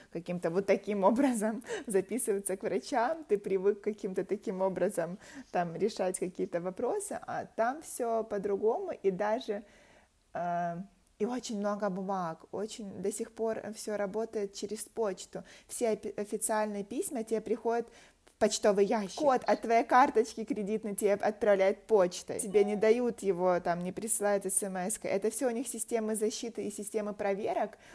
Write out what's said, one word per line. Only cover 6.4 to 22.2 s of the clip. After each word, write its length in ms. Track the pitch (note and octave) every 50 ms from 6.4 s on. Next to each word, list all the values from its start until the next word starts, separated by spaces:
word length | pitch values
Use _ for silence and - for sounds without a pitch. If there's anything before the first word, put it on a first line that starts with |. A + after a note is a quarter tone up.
| F#3 F#3+ - E3+
вопросы, 580 | E3+ F#3 F#3 - B3 B3 F#4+ G#4+ F#4+ - B3 - - -
а 180 | - D#3 - - -
там 260 | - A3 A#3+ C4+ D#4+
все 440 | D#4+ - - - B3 A#3 A3+ A3+ G#3+
по-другому, 680 | A3 G#3 G3+ F#3+ G3+ G3+ G3 G#3 A3 B3+ F#4+ G4+ E4+ - - -
и 60 | G3
даже, 520 | F#3 F3 G#3 G#3 A3 C4 - - G3+ G#3 A3 - - - - - - - _ _ _ _ _ _ -
э, 420 | D#3+ F3 F3 F3 F3 F3 E3+ E3+ F3 G3 - _ _ _ _ _ -
и 40 | G#3+
очень 320 | A#3 B3 B3+ B3 - A3+ G3+
много 300 | G3+ G3+ G#3 G3+ G#3 G3+
бумаг, 560 | F3+ G3 F#3+ F#3+ G3 F#3+ F3 D#3+ E3 - - - -
очень 480 | F#3 G3+ A3 - - G#3+ G3 - -
до 100 | F3+ G3
сих 200 | A3+ - A3+ - -
пор 280 | - A3 A3+ A3 - - G#3 G#3+
все 220 | - - A3 G#3+ G#3
работает 560 | G3+ G3 G3+ A3 A3+ A3+ - A3 G3+ G3+ -
через 260 | - - G3 G#3+ A3 -
почту. 600 | - - - A3+ G3+ F#3+ - - - - F3 - - - - - -
Все 220 | - - B3 A3+
опи-, 220 | G#3+ G#3+ - G#3+ - -
официальные 680 | G#3 G3+ - G3+ - - A3 G#3+ G#3+ G#3+ G#3 G3+ G3+
письма 380 | G3+ A#3 C#4 G4 - D#4 A#3+ A3+
тебе 180 | - A3+ G#3+
приходят 460 | G#3 - A3 - - A#3 A3+ A#3 A3+ - - - - - _ _ _
в 60 | - - -
почтовый 460 | A3 G#3+ G#3+ - - G#3+ G3 G3+ G3+
ящик. 340 | F#3+ B3 A3 G3+ F3 - -
Код 220 | D#4 C#4+ B3+ - -
от 160 | - G#3 -
твоей 220 | - A3 A#3 A#3 A#3
карточки 600 | - B3 B3 C4 C#4 - A3 A3 - - - A3
кредитной 500 | - C#4 G#3+ G#3 F#3 A3 G#3+ - G#3 G3+
тебе 200 | - A3 G3 G3+
отправляют 600 | G3+ - G#3 G#3+ - - G#3+ G3+ F#3+ F#3+ G3 G#3 - - -
почтой. 520 | A3 G3+ F3+ F3 - -